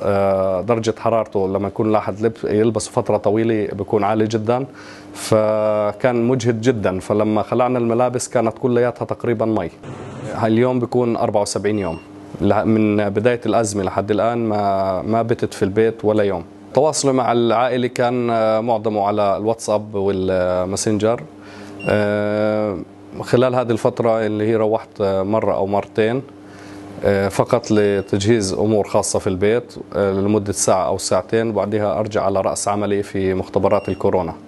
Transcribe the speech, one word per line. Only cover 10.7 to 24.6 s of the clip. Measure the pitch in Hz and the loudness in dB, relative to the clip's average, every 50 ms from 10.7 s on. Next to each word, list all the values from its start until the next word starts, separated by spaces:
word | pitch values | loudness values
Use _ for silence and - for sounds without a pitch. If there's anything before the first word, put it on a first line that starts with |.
| 127 123 | 2 0
بيكون | 120 - 120 123 123 117 113 | -2 0 0 0 2 0 0
أربعة | - 117 110 104 104 | 0 0 0 2 0
وسبعين | 104 - - 101 98 104 107 104 | 0 0 -2 -2 0 0 0 0
يوم. | 95 85 82 - - - - - - - - - | -2 -4 -6 -8 -12 -16 -20 -18 -16 -16 -6 -2
لح-، | 87 101 98 107 87 | 0 2 2 4 4
من | 110 110 110 107 104 104 104 104 101 | 4 4 4 4 4 2 2 0 0
بداية | 101 104 107 123 123 117 - | 0 2 2 2 2 2 0
الأزمة | 110 101 117 117 101 104 101 | 0 2 2 2 0 -2 -2
لحد | 92 92 - 98 98 104 | -2 0 -2 -2 0 0
الآن | 107 95 104 117 120 120 | 0 2 2 0 0 0
ما، | 117 110 104 104 101 101 98 95 95 95 92 90 | -2 0 0 0 0 0 0 0 0 0 -2 -2
ما | 65 104 113 113 | -2 0 0 0
بتت | 113 117 117 - 110 101 - | 0 0 -2 -2 -2 -6 -2
في | - | -2
البيت | 104 95 95 110 110 113 113 - - | -2 0 2 2 2 2 0 0 0
ولا | 104 107 107 | 2 2 2
يوم. | 101 98 92 85 82 - - - - - - | 2 0 0 -4 -6 -10 -18 -20 -18 0 2
تواصلي | 127 151 156 139 - - 135 | 2 2 4 2 2 0 2
مع | 131 127 117 117 | 2 2 2 2
العائلة | 117 120 117 113 107 113 127 123 127 127 123 | 2 2 2 2 2 2 2 0 0 0 -2
كان، | 123 - - 123 120 127 123 120 120 | -2 -2 0 0 0 0 0 0 0
آه، | 117 113 110 110 110 110 | 0 2 2 2 2 0
معظمه | 113 123 113 107 107 113 107 104 98 | 2 0 -2 0 0 -2 -2 0 0
على | 101 107 107 101 98 95 | 0 0 2 2 0 0
الواتساب | 92 104 113 113 - - 113 107 107 104 107 107 | 0 0 -2 -2 -2 -2 -2 -2 -2 -2 -4 -4
والماسنجر. | 98 98 101 98 92 95 92 92 92 90 90 90 90 90 92 98 95 - 110 107 98 107 110 120 - 156 - - - - - - - - - - 101 101 101 | -2 -2 0 0 0 0 0 0 0 0 0 0 -2 -2 -2 -4 -2 -2 -2 0 2 2 0 0 -2 -6 -14 -20 -20 -20 -20 -18 -18 -16 -16 -16 -8 -2 0
آه، | 101 104 104 104 104 104 104 104 104 107 107 107 107 107 107 104 95 80 78 - - - - - - - | 0 2 2 0 0 -2 -2 -2 0 0 0 0 0 0 -2 -2 -4 -6 -10 -12 -18 -20 -20 -16 -14 -12
خلال | - - - 120 127 127 123 | -2 2 2 4 4 4 2
هذه | 127 123 113 | 0 0 0
الفترة | 113 107 - 104 101 - 117 117 113 113 110 | 0 0 0 0 0 2 0 2 2 2 0
اللي | 104 107 104 104 110 | 0 0 0 0 2
هي | 113 | 2
روحت، | 107 | 2